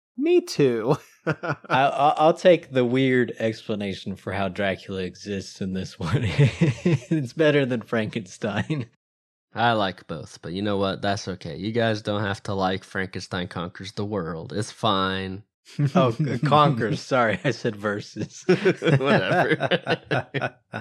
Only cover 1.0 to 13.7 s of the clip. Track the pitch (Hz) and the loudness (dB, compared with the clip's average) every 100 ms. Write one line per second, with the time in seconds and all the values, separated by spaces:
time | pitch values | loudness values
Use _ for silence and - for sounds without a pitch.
1 | - _ - 147 170 147 - 143 135 - | -4 _ -6 -6 -4 -8 -2 2 2 4
2 | 143 160 156 170 190 170 - 131 123 127 | 2 4 4 6 6 6 4 0 2 4
3 | 135 127 113 - 113 110 - 104 101 92 | 4 4 2 0 -2 -2 -6 -4 -4 -6
4 | - 92 - 98 95 92 101 92 - 95 | -8 -8 -6 -2 -2 0 -2 -2 -6 -6
5 | 92 90 104 98 95 - 98 92 92 - | -6 -8 -8 -8 -8 -8 -6 -4 -6 -8
6 | 85 113 110 82 139 - 139 - 180 165 | -4 -2 -2 4 2 4 0 2 0 0
7 | - 160 127 - 156 147 131 123 - 117 | 0 -2 -2 2 4 4 2 -2 -2 -2
8 | 107 120 95 - 113 101 - 156 120 _ | -2 -4 -10 -8 -4 -4 -4 -4 -6 _
9 | _ _ _ _ _ 107 120 110 98 90 | _ _ _ _ _ -2 2 2 0 -4
10 | - 80 67 - 80 90 104 101 95 87 | -10 -12 -12 -16 -10 -4 -2 0 0 -2
11 | 101 98 - 90 87 76 98 113 113 107 | -2 -2 -4 -10 -10 -8 -4 0 0 0
12 | 107 104 101 98 - 98 92 92 - 98 | -2 -2 -2 -4 -6 -2 0 -2 -6 -6
13 | 92 95 - 95 90 95 87 | -6 -8 -8 -8 -6 -8 -10